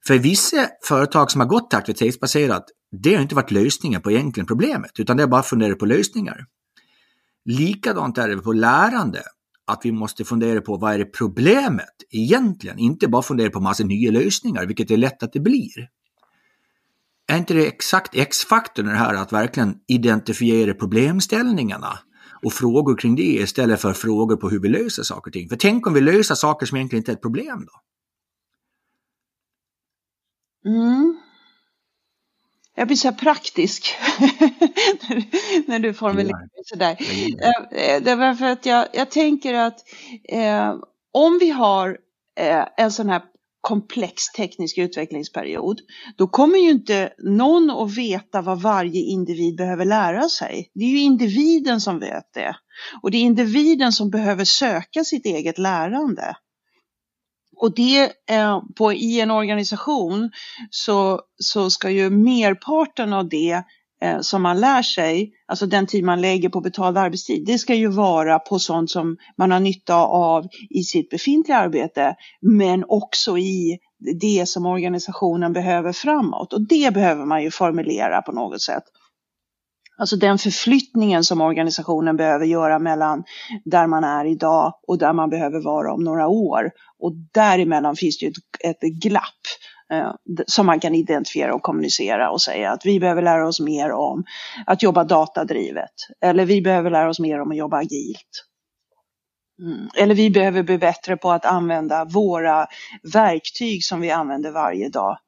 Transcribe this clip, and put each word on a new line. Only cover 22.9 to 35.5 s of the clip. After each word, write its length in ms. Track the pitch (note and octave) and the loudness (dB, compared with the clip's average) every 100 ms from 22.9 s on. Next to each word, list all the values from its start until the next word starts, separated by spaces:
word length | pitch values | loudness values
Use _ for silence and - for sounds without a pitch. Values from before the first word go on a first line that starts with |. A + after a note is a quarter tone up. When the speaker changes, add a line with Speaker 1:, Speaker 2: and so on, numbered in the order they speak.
| A#2 | 2
Speaker 1:
kring 200 | A#2+ B2+ | 2 2
det 60 | |
istället 580 | F3+ A2+ G2+ - B2 G#2+ | 2 2 0 0 2 2
för 120 | G#2 | 0
frågor 440 | F#2+ A2+ G#2+ A2+ A2 | -2 -2 0 0 0
på 120 | G2 | 0
hur 120 | G2+ | 0
vi 80 | G2 | 0
löser 340 | D#3 A#3 - | 0 -2 -6
saker 280 | - F#2+ - | -8 -10 -12
och 20 | |
ting? 160 | F#2+ F2 | -12 -10
För 80 | A#2+ | -2
tänk 300 | G3+ A#3 G#3+ | 0 0 2
om 80 | |
vi 60 | D3 | 4
löser 340 | C#3 G3 G#3+ | 4 4 2
saker 320 | C#3+ D3+ D3+ B2 | 0 0 -2 -4
som 100 | C3+ | -6
egentligen 240 | C3 A#2 | -4 -4
inte 120 | A2+ | -4
är 40 | G#2+ | -6
ett 60 | |
problem 440 | A#2 B2 D4+ C#3+ - | -4 -6 -6 -12 -14
då? 60 | _ _ _ _ _ _ _ _ _ _ _ _ _ _ _ _ _ _ _ _ _ _ _ _ _ _ _ _ _ G3 | _ _ _ _ _ _ _ _ _ _ _ _ _ _ _ _ _ _ _ _ _ _ _ _ _ _ _ _ _ -2
Speaker 2:
Mm. 500 | A3+ A#3 B3+ D#4+ E4 _ _ _ _ _ _ _ _ _ _ _ _ _ _ _ | 0 2 4 2 0 _ _ _ _ _ _ _ _ _ _ _ _ _ _ _
Jag 120 | - A#3 | -6 0
blir 100 | C4+ | 0
så 120 | C4 | 0
här 80 | G#3+ | 0
praktisk 760 | D4 D4 - - F3+ - - - B3 | 0 0 -4 -2 -2 -2 -6 -4 -4
<laughs> 120 | - C4+ - D4 B3 E4 - A4 G4 - | 2 2 4 2 4 0 2 0 0 -4
när 60 | |
du, 100 | A#3+ G#3 F4 G#4+ | -6 -2 -6 0